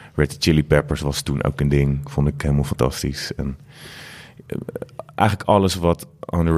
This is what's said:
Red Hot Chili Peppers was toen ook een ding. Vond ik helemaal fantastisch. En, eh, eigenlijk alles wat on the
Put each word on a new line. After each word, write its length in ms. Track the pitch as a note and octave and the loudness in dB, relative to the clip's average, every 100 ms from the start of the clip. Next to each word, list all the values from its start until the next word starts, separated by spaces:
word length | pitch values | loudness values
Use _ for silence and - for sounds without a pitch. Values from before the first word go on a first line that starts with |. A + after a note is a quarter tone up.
| - - | -10 -2
Red 160 | D2 | -2
Hot 100 | - | 0
Chili 220 | - D#2 | 2 2
Peppers 360 | D2 D2+ C#2+ D2 | 4 2 2 -2
was 220 | C#2+ C#2 | -2 -4
toen 220 | - C#2 | -4 -2
ook 160 | - - | -2 0
een 80 | C#2+ | 2
ding. 320 | C#2+ C#2 C#2 | 2 2 0
Vond 240 | C#2 - C#2+ | -4 0 0
ik 140 | C#2+ | 0
helemaal 220 | D2 C#2+ | 0 0
fantastisch. 720 | C#2 - B1 - D2 C2+ - | 0 0 0 0 -6 -6 -8
En, 220 | - C#2+ C2 - - - - - - - - - | -6 -6 -8 -14 -20 -20 -18 -20 -20 -20 -20 -10
eh, 100 | - - - - - - | -10 -8 -12 -12 -16 -10
eigenlijk 340 | - G#2+ G2 - | 0 0 0 2
alles 260 | G2+ F#2+ | 4 4
wat 320 | F#2 E2+ E2+ - - - | 2 0 0 -4 -16 -4
on 180 | E2+ | 0
the 100 | E2 | 4